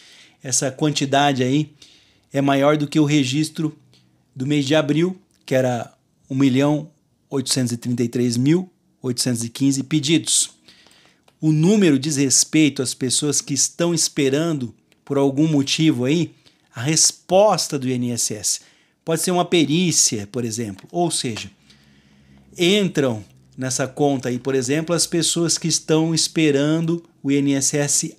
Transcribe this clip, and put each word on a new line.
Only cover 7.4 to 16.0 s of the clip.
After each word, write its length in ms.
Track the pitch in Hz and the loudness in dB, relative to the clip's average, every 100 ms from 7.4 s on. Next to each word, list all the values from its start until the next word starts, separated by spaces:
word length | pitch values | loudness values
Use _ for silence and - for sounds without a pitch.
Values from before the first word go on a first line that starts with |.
| 131 139 123 | -4 -2 -2
e 60 | 117 | -4
trinta 240 | 123 123 | -4 -2
e 80 | 120 | -2
três 260 | 123 123 117 | 0 0 2
mil 320 | 135 170 185 _ _ _ | 2 2 0 _ _ _
oitocentos 440 | 131 123 131 117 | -8 -4 -2 -4
e 60 | 117 | -6
quinze 340 | - 139 135 | -2 0 0
pedidos. 720 | 127 156 135 160 117 - - _ _ - _ _ _ _ _ - | -2 -2 0 0 0 -2 -2 _ _ -20 _ _ _ _ _ -4
O 100 | 156 | 0
número 480 | 156 165 214 185 135 | 2 4 4 4 4
diz 160 | 143 139 | 0 0
respeito 680 | 139 - - 156 151 135 | 0 0 2 2 2 2
às 120 | 123 | -6
pessoas 480 | - 131 123 147 135 | -4 -4 -2 -2 -2
que 120 | - | -4
estão 400 | 135 - - 170 | -2 -4 -2 -2
esperando, 800 | 170 - - 135 139 170 151 120 - _ _ | 0 -2 0 0 0 -2 -4 -6 -12 _ _
por 140 | - 139 | -4 0
algum 300 | 139 135 160 | 0 2 2
motivo 580 | 147 135 - 160 123 | 2 0 2 2 2